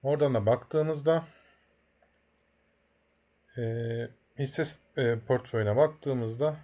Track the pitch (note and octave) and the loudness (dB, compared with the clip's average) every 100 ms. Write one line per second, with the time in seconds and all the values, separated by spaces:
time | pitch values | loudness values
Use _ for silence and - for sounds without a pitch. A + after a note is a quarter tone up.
0 | C3+ C#3+ D3 B2 G#2 B2 - D#3 D#3 D3+ | 0 2 2 2 2 0 0 -2 0 0
1 | C#3+ D#3+ D#3+ - _ _ _ _ _ _ | 2 2 0 -20 _ _ _ _ _ _
2 | _ _ _ _ _ _ _ _ _ _ | _ _ _ _ _ _ _ _ _ _
3 | _ _ _ _ _ - A#2 A#2 A#2 A#2 | _ _ _ _ _ -6 -4 -4 -4 -6
4 | A#2 - _ - C3+ - D#3 - _ - | -8 -12 _ -8 -6 -4 -6 -6 _ -2
5 | B2 A#2 - B2+ - A#2 G#2 A2 D3+ D3+ | 0 0 0 -2 0 -2 0 4 2 2
6 | C#3+ B2+ A2+ A2+ D3 D3+ | -4 -2 -4 -2 -4 -4